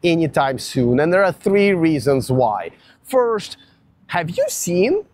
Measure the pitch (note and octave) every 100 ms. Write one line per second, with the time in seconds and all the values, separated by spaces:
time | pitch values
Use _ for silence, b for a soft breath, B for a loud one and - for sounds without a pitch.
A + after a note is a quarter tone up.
0 | F3 E3 D#3+ D#3 C3+ C3 - - A#2+ B2
1 | D#3 F#3 F#3+ - - G3 G3+ F#3 E3 D3+
2 | A#2 C3+ A#2 B2+ A#2+ G2+ E2+ - b b
3 | - C4 A#3+ A3 - - b b b _
4 | _ F3 E3 F3 C#5+ - - F3 G#3+ G4
5 | G#4